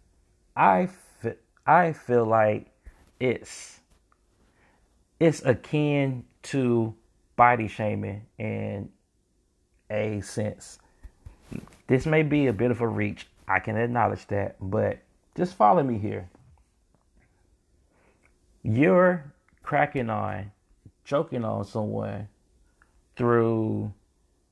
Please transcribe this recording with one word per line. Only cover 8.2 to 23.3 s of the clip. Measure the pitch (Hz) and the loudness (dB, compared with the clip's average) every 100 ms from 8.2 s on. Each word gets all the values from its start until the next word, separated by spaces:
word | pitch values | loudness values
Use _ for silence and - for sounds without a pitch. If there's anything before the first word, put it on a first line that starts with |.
| 110 - | -14 -10
in | 110 104 107 101 101 _ _ _ _ _ _ _ _ _ - | -8 -6 -8 -8 -12 _ _ _ _ _ _ _ _ _ -8
a | 107 107 104 | -4 -4 -6
sense. | - 117 107 - - - _ _ - _ - - - - - - - | -8 -6 -6 -8 -16 -20 _ _ -20 _ -20 -20 -14 -14 -14 -12 -2
This | 127 160 | 0 2
may | 156 | 2
be | 151 147 135 | 2 2 2
a | |
bit | 104 123 | 0 0
of | 113 | 0
a | 117 | -2
reach. | 104 104 - - _ - | -2 -4 -6 -16 _ -2
I | 95 | -2
can | - 107 | 0 -2
acknowledge | 120 120 104 98 - | -2 0 0 -2 -4
that, | 101 98 - | -4 -4 -8
but | 95 107 104 - _ _ _ - | -4 -2 -2 -4 _ _ _ -6
just | 180 - | -6 2
follow | 208 180 | 4 4
me | 135 110 | 2 -2
here. | 104 101 90 - _ _ _ _ _ _ _ _ _ _ _ _ _ _ _ _ _ _ _ _ _ _ | -4 -8 -12 -20 _ _ _ _ _ _ _ _ _ _ _ _ _ _ _ _ _ _ _ _ _ _
You're | 113 113 170 180 180 175 143 - _ _ | -2 2 4 6 4 2 -6 -20 _ _
cracking | - 147 143 139 113 | -2 0 0 -2 -4
on, | 107 101 98 101 - _ _ - _ | -4 -4 -8 -12 -18 _ _ -20 _
joking | - 143 156 127 | -4 -4 -2 -4
on | 110 107 101 | -4 -4 -6
someone | 113 107 107 104 104 104 _ _ _ _ _ _ _ _ - | -6 -4 -4 -6 -8 -12 _ _ _ _ _ _ _ _ -2
through | 120 | 2